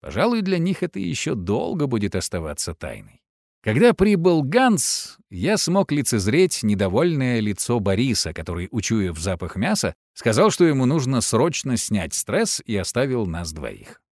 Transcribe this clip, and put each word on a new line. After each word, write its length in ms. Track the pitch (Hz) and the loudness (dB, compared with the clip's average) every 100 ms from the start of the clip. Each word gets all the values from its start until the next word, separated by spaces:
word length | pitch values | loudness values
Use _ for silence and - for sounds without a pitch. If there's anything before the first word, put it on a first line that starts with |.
Пожалуй, 400 | - 80 202 233 | -8 -2 0 0
для 160 | 190 180 | 0 0
них 240 | 170 185 | 0 0
это 160 | 175 - | -4 -4
еще 360 | - 135 - | -6 -4 -4
долго 520 | 107 87 110 - 202 143 | -4 -2 -2 0 -2 0
будет 300 | 117 101 92 | 0 0 -2
оставаться 580 | - 90 80 73 - | -4 -6 -6 -6 -8
тайной. 480 | 80 69 53 50 _ _ _ _ _ - | -8 -10 -12 -16 _ _ _ _ _ -2
Когда 280 | 110 240 | 4 4
прибыл 480 | - 196 196 175 165 | 6 4 4 4 4
Ганс, 760 | 139 214 262 180 - - - - _ | 2 4 4 2 0 -4 -8 -18 _
я 280 | 92 113 208 | -4 0 0
смог 340 | - 185 202 | 2 2 2
лицезреть 720 | 147 131 113 95 143 185 - | 0 0 0 2 4 2 2
недовольное 800 | 110 101 98 98 175 156 127 120 | 0 2 2 2 2 2 0 0
лицо 400 | 104 98 - 120 | -2 -4 -2 0
Бориса, 520 | 101 98 131 110 - | 2 0 0 0 -2
который, 360 | - 82 85 92 | -6 -6 -6 -4
учуяв 480 | 117 - 113 92 80 | -4 0 0 0 -2
запах 380 | 87 90 90 - | -4 -4 -6 -4
мяса, 400 | 135 214 98 - _ | -2 0 -2 -6 _
сказал, 380 | - - 110 208 | -4 0 4 4
что 120 | - | 6
ему 220 | 170 139 123 | 4 4 2
нужно 340 | 165 127 131 | 0 0 0
срочно 560 | - 113 160 - 139 117 | 0 2 2 0 -4 -4
снять 380 | - 104 90 | -2 -2 -2
стресс, 480 | - - 139 226 - | -6 -2 -2 -2 -4
и 120 | - 101 | -4 -4
оставил 500 | 90 120 135 127 98 | -2 -2 -2 0 -2
нас 260 | 82 82 | -4 -6
двоих. 480 | 78 62 50 - - _ | -8 -10 -12 -18 -20 _